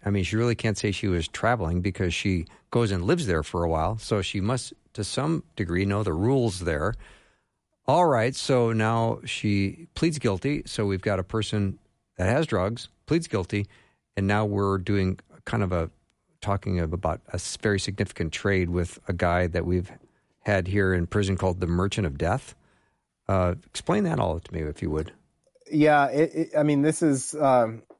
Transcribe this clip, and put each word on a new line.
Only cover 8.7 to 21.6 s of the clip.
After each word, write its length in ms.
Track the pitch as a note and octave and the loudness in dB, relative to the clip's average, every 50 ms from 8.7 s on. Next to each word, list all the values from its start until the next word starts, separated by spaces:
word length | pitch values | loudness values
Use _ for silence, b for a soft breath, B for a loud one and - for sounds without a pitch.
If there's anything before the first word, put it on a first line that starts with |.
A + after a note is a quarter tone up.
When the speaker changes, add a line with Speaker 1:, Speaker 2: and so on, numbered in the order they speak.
| A2+ | 2
Speaker 1:
now 460 | A2 A2 A2 A2+ A#2 A#2 A2+ A2+ - - | 2 2 2 2 2 0 0 -2 -4 -6
she 640 | - - - - G#2+ G2+ G2 G2 G2 - - - - _ | -8 -8 -4 0 0 2 2 2 0 -2 -6 -14 -14 _
pleads 240 | - - E3 D#3 D3 | 0 0 0 0 0
guilty. 440 | - A#2 G2 F#2 - C#3 D3 C#3+ - | 0 0 0 0 -2 -2 -2 -4 -6
So 200 | - - - G#2+ | -6 -4 -2 0
we've 160 | G2+ G2 F#2 - | 0 -2 -2 0
got 160 | A2 G2+ F#2 | -2 -2 -2
a 60 | F#2 | -2
person 540 | - - A2 G#2 - - G#2 G2+ F#2+ F#2+ - _ _ _ _ _ _ _ | -2 -4 -4 -2 -2 -2 0 0 -2 -4 -6 _ _ _ _ _ _ _
that 120 | - F2+ G2 | -2 0 2
has 180 | A#2 D3 D#3+ | 2 2 0
drugs, 420 | - A#2 F#2+ F#2 G2+ A#2 A2+ - - _ _ _ | 0 0 0 0 -2 -4 -6 -10 -14 _ _ _
pleads 200 | - C#3+ E3+ E3 | 0 0 0 0
guilty, 400 | - - G2+ F2+ - - G#2 G2 b b b b b b b b _ _ | 0 -2 -4 -2 -2 -2 -4 -4 b b b b b b b b _ _
and 100 | G2+ G2 | -2 0
now 180 | G2 G#2 G#2 G#2+ | 2 2 2 2
we're 340 | G#2 G#2 G2+ G2+ G2 G2 F#2+ | 0 0 0 0 0 0 0
doing 400 | F2+ G#2+ G2+ G2+ F#2+ F#2 F#2 - - _ - - _ | 0 0 0 2 2 0 -2 -4 -8 _ -20 -18 _
kind 180 | - - A2+ G2+ | -4 -2 0 0
of 100 | F2+ F2+ | 0 0
a, 180 | E2+ E2 E2 - _ _ _ _ _ _ _ _ _ | -2 -2 -4 -6 _ _ _ _ _ _ _ _ _
talking 380 | - G#2+ G2 G2+ - - F#2 F2 | -4 -2 -2 -2 -2 -2 0 0
of, 140 | E2+ D#2 E2 | 0 -2 -2
about 280 | F2 - D#2+ E2 - - - | -2 -2 -2 -2 -4 -6 -8
a 60 | - | -8
s-, 220 | F2+ - - - - | -8 -8 -8 -8 -4
very 200 | - A2 G2+ F#2+ | -2 0 0 0
significant 540 | - - G2 - G2+ - - - F#2+ D#2+ - | -2 -4 -4 -4 -6 -6 -4 -6 -6 -4 -4
trade 380 | - - G2+ G2+ F#2 F2+ F2 | -4 -2 0 2 2 0 0
with 280 | F2 F2+ F2 F2 - - - | 0 -2 -2 -2 -6 -10 -8
a 60 | - F#2 | -6 -2
guy 360 | E2+ F2+ F2 E2+ F2+ F2+ F2 | 0 0 2 2 2 2 0
that 180 | F#2 F2+ - | 0 -2 0
we've 240 | E2+ F2+ F2+ F2 - - - - _ _ _ _ _ _ _ | 0 0 0 -2 -4 -8 -18 -20 _ _ _ _ _ _ _
had 280 | _ - G#2 F#2+ F#2 F#2 | _ 0 0 0 0 0
here 260 | F#2+ G#2 F#2+ F#2+ F#2 | 2 2 4 4 4
in 120 | F2+ E2+ | 2 0
prison 300 | E2+ - A2 G2+ F#2+ F#2+ | 0 0 0 0 2 0
called 240 | F2 - F#2+ F2 F#2 | 0 0 0 0 0